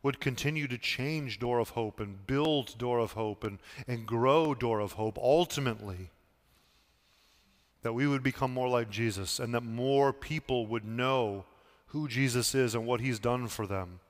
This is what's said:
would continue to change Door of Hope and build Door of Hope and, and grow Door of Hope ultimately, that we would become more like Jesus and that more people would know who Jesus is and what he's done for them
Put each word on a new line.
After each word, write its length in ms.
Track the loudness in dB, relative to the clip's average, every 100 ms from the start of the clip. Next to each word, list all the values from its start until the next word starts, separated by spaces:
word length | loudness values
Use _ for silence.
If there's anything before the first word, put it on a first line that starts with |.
would 180 | -2 0
continue 460 | -4 0 -2 -2 -4
to 100 | -4
change 600 | -4 -2 -2 -2 -4 -4
Door 200 | 0 2
of 120 | 0
Hope 300 | -2 -4 -4
and 260 | -8 -8 -2
build 500 | 2 2 2 -2 -6
Door 200 | 0 2
of 120 | 0
Hope 320 | -2 -4 -2
and, 140 | -6 -8 -14 -14 -6
and 200 | -6 -2
grow 480 | 4 6 6 4
Door 260 | 0 0 0
of 120 | 0
Hope 260 | -2 -4 0
ultimately, 920 | 4 4 4 0 -2 -4 -8 -10 -12 _ _ _ _ _ _ _ _ _ _ _ _ _ _ _ _ _
that 100 | -4
we 140 | 0 2
would 160 | 2
become 300 | 0 0 -2
more 160 | 0 2
like 220 | 2 2
Jesus 480 | 0 0 0 -4 -4
and 160 | -2
that 80 | -2
more 500 | -2 -2 4 6 6
people 540 | 2 -6 -6 -2 -2 0
would 180 | -4
know 600 | -4 -2 2 2 0 -2 -10 _ _ _ _
who 200 | -6 -4
Jesus 460 | 2 2 2 2
is 200 | 4 2
and 120 | 2 0
what 140 | 0
he's 180 | 0 0
done 280 | 0 0 -4
for 200 | -6 -4
them 340 | -4 -6 -12